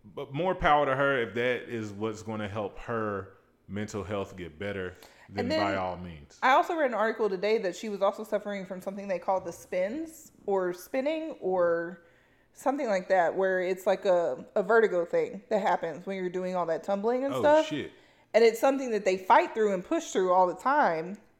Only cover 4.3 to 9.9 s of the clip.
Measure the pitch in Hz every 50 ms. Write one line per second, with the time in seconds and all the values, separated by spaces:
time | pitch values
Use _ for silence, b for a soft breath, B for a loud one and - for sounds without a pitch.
4.3 | - 92 87 80 76 78 98 101 98 95 92 90 90 B B B B B B B
5.3 | 196 208 240 247 311 320 - - 95 - 185 185 180 170 180 175 165 - 71 _
6.3 | - - - 254 269 320 330 - 359 320 302 254 233 196 214 226 - - 220 202
7.3 | 196 180 196 208 220 226 196 180 175 - - 220 202 185 196 196 202 220 220 -
8.3 | 220 202 208 208 202 196 185 - 190 185 190 196 196 208 196 202 190 175 - -
9.3 | 190 185 185 170 165 - - _ - 180 185 202